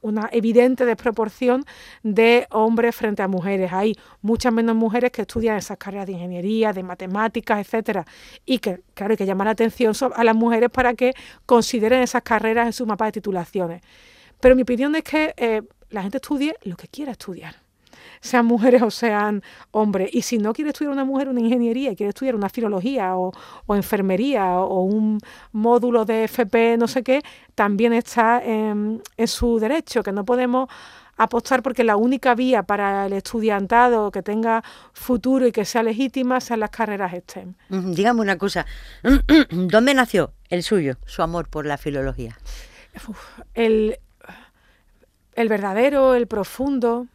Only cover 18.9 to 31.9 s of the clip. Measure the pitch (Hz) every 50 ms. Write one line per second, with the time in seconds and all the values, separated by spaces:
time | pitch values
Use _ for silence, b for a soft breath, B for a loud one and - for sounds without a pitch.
18.9 | - - - 233 214 208 208 208 208 202 B B B B B B - 214 214 214
19.9 | 196 190 185 202 - 247 - - 247 226 208 208 226 - 311 302 285 - 302 294
20.9 | 277 277 269 269 269 262 277 269 262 247 226 226 240 247 240 233 233 254 277 269
21.9 | 202 - 208 202 202 - 269 269 247 208 202 196 - - 226 208 208 190 175 247
22.9 | 277 254 196 185 185 185 180 185 185 B B B B B B - 208 202 190 -
23.9 | - 202 196 190 185 185 233 285 277 226 196 185 180 180 190 - 190 185 180 190
24.9 | 208 220 214 214 214 208 B B B B B B - 220 214 233 240 240 233 247
25.9 | 240 233 220 208 226 220 220 220 - - 240 190 - 247 226 233 233 233 233 226
26.9 | - 262 233 - 254 285 294 B B B B B _ - 220 202 202 196 226 233
27.9 | 233 226 233 - - 240 226 220 233 247 - 226 220 214 220 214 208 208 208 214
28.9 | 220 226 - - _ - 226 233 - - - 240 233 226 214 220 285 330 302 -
29.9 | - 247 202 208 196 202 202 202 247 247 254 247 240 254 262 254 B B B B
30.9 | B B B B B - 220 220 - 233 - - 269 247 226 269 233 254 240 226